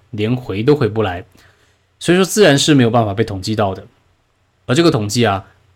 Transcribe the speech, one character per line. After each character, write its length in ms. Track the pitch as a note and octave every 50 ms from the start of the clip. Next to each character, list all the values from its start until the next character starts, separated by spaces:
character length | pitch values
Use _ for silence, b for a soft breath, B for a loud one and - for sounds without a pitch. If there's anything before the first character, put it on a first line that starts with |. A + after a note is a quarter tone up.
| _ -
连 240 | - G#2 G#2 A2+ B2
回 300 | B2 B2 - F#2+ G2+ A2
都 100 | C#3+ D3
回 140 | C#3+ B2+ G#2
不 160 | G#2 A2 G#2+
来， 200 | F#2+ F2+ F2+ - _ _ b b b b b b b b b b b _ -
所 120 | - -
以 60 | F3 F#3
说 60 | F#3+
自 180 | F#3 - G#3+
然 160 | G3+ E3 C#3 C#3
是 160 | - - D3+
没 80 | C3+
有 80 | B2 A2+
办 160 | A2+ A#2+ A2+
法 80 | G#2 G2
被 80 | G#2+
统 180 | A2+ - G#2 F#2+
计 140 | F#2+ A2 G#2+
到 180 | G#2 G#2+ G2
的。 140 | F#2+ E2+ - - _ _ _ _ _ _ _ _ _ _ _ _ _ _ _
而 80 | - B2
这 80 | D#3
个 80 | E3+ E3+
统 180 | - A#2+ G#2 G#2
计 160 | - B2 A#2
啊， 200 | G#2 G2 F#2+ b b b b b b _